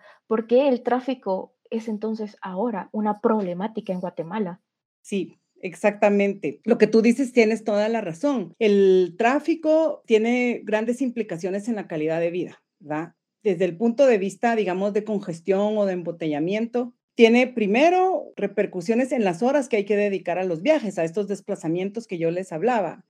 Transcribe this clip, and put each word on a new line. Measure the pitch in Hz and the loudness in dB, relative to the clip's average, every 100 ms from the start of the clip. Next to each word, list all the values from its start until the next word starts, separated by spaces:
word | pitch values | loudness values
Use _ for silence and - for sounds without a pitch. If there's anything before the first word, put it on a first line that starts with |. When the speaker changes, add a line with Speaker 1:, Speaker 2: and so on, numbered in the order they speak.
| - _ - | -20 _ -4
Speaker 1:
¿Por | 226 220 | -4 2
qué | 247 285 | 4 4
el | 240 | 0
tráfico | - 254 254 254 196 190 196 _ - | 0 -2 -2 -6 -4 -6 -8 _ -10
es | 226 226 | -8 -6
entonces | 208 220 220 208 - | -6 -6 -6 -10 -12
ahora | 190 185 240 190 - | -10 -4 -4 -4 -8
una | 214 214 208 | -4 -4 0
problemática | 240 220 180 175 190 208 - | 0 0 -2 -4 -6 -6 -8
en | 180 | -6
Guatemala? | 175 - 160 220 180 180 _ _ _ _ | -6 -8 -8 -6 -6 -8 _ _ _ _
Speaker 2:
Sí, | - 196 - _ _ _ | -6 -6 -6 _ _ _
exactamente. | - 165 208 208 208 202 202 196 139 - | -12 -2 -2 2 2 4 2 -2 -8 -4
Lo | 214 196 | 0 2
que | 208 | 4
tú | 226 | 4
dices, | 226 233 262 | 4 2 0
tienes | 240 214 220 | 2 2 2
toda | 220 208 220 | -2 -2 0
la | 226 | -2
razón. | 180 160 285 262 170 - | -6 -4 -2 -2 -4 0
El | 214 202 190 185 180 175 | 2 6 6 6 2 0
tráfico | 233 285 311 320 311 311 311 - - | 0 2 0 -2 2 2 2 -2 0
tiene | 214 233 247 247 220 | 2 2 0 0 -4
grandes | 202 214 226 240 | -2 -2 -2 -2
implicaciones | 262 240 214 165 180 202 214 | -4 -4 -6 -6 -6 -6 -6
en | 208 | -6
la | 165 | -6
calidad | 160 156 160 | -4 -2 0
de | 170 | -2
vida, | 180 143 - _ _ | -4 -8 -12 _ _
¿verdad? | 147 151 - _ _ _ | -10 -8 -8 _ _ _
Desde | 208 170 180 | -2 0 -2
el | 170 | 0
punto | 233 233 269 | 0 4 4
de | 214 | 4
vista, | 190 - 240 220 | 0 -2 0 0
digamos, | 185 185 208 | -2 -2 -2
de | 208 | -2
congestión | 208 202 190 165 196 196 208 214 | -2 -4 -6 -6 -2 0 0 0
o | |
de | 196 | 0
embotellamiento, | 185 170 170 160 147 170 214 226 247 247 - _ | -2 -6 -6 -4 -2 -2 -2 -2 -4 -6 -10 _
tiene | - 226 240 254 | 6 6 6 2
primero | 233 196 226 330 370 370 320 - - | 0 2 4 4 4 2 0 -6 -6
repercusiones | 202 208 185 185 170 226 254 | -4 -2 -4 -4 -2 0 0
en | 262 | 0
las | 190 165 | 0 0
horas | 240 294 - | 2 2 2
que | 214 | 0
hay | |
que | 202 208 | 0 0
dedicar | 202 190 175 170 | 0 -2 -4 -2
a | |
los | 190 160 | -2 0
viajes, | 240 311 208 175 | 2 2 0 -4
a | |
estos | 165 208 202 | -4 -4 -6
desplazamientos | 196 - 190 160 175 196 214 - | -6 -8 -6 -4 -4 -4 -8 -10
que | 170 | -4
yo | 165 | -2
les | 175 190 | -2 -6
hablaba. | 160 226 233 165 - | -4 0 0 -2 -8